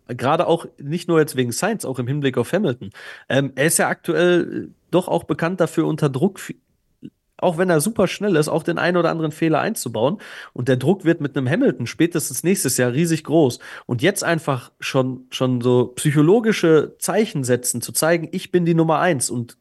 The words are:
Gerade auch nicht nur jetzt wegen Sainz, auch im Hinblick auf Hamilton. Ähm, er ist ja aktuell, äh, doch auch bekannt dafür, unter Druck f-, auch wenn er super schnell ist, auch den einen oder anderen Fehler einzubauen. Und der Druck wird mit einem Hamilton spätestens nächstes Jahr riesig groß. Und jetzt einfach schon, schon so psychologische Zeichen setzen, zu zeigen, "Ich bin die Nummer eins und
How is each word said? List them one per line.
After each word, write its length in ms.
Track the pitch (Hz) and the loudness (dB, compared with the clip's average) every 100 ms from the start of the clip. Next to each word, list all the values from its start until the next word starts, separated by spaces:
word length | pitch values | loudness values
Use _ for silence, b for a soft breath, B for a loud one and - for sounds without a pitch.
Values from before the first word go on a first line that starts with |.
| - | -14
Gerade 400 | 123 120 165 175 | -4 0 0 2
auch 180 | 165 - _ | 0 -2 _
nicht 280 | 143 175 - | -8 -6 0
nur 140 | 165 | 2
jetzt 160 | 147 123 | 2 0
wegen 160 | 123 | -2
Sainz, 320 | 113 180 - | -2 -2 -2
auch 160 | 123 131 | -6 -6
im 80 | 123 | -4
Hinblick 280 | 147 139 127 | -2 -2 -2
auf 160 | 117 | -2
Hamilton. 380 | 180 202 127 98 B B B B | 0 -2 -4 -10 B B B B
Ähm, 240 | 131 139 | 0 0
er 120 | 131 151 | 0 0
ist 120 | - | 2
ja 100 | 160 | 0
aktuell, 760 | - - 156 175 175 - - | -2 -2 0 2 2 0 -6
äh, 100 | - _ _ | -10 _ _
doch 160 | 165 - | -2 0
auch 180 | 165 | -4
bekannt 360 | - 151 165 185 | -2 -4 -4 0
dafür, 260 | 165 - 156 | -2 0 -2
unter 220 | 156 151 | 0 -2
Druck 280 | 131 185 - | 0 -2 -2
f-, 160 | - - _ _ _ _ - _ _ - | -16 -16 _ _ _ _ -20 _ _ -2
auch 180 | 180 160 | -2 0
wenn 140 | 185 | 2
er 100 | 160 | 2
super 280 | 156 226 180 | 2 0 0
schnell 280 | - 208 160 | 0 0 2
ist, 120 | 151 | 2
auch 160 | 170 | -2
den 140 | 160 165 | -2 -2
einen 180 | 165 180 | 0 2
oder 140 | 165 | 0
anderen 220 | 165 160 | 0 -4
Fehler 280 | 151 165 147 | -2 0 2
einzubauen. 580 | 135 220 - 113 127 202 B B B | 0 -4 -6 0 0 0 B B B
Und 160 | - 127 | -6 0
der 80 | 127 | 2
Druck 280 | 131 196 | 2 0
wird 160 | 151 165 | 2 0
mit 160 | 143 143 | -2 -2
einem 120 | 127 | -2
Hamilton 380 | 180 262 143 120 | 2 0 0 -8
spätestens 560 | - 170 165 - 131 | 0 0 0 -4 -4
nächstes 340 | 160 196 143 - | -2 0 0 0
Jahr 160 | 123 | 0
riesig 320 | 123 170 160 | 2 0 -2
groß. 360 | - 156 139 - B B - | 2 2 2 0 B B -6
Und 160 | 120 | 0
jetzt 220 | 160 202 | 0 0
einfach 480 | - 165 - 131 - _ | -2 -2 -2 -4 -6 _
schon, 460 | - 135 127 127 - | -2 0 0 -4 -12
schon 300 | - 131 123 | -2 0 2
so 320 | 120 123 120 - | 4 4 2 0
psychologische 1000 | 151 147 151 220 220 - 165 156 - - | 0 4 6 4 4 2 4 4 4 -6
Zeichen 460 | - 180 220 151 | -2 0 0 -2
setzen, 360 | 123 123 - 120 | 0 0 0 -6
zu 120 | - | -4
zeigen, 360 | - 160 170 160 | -2 2 0 -2
"Ich 180 | 185 - | -8 -2
bin 140 | 180 | 0
die 100 | 170 | 2
Nummer 240 | 170 160 147 | 2 4 2
eins 320 | 175 143 - | 2 0 -2
und 260 | 123 117 - | -4 -6 -12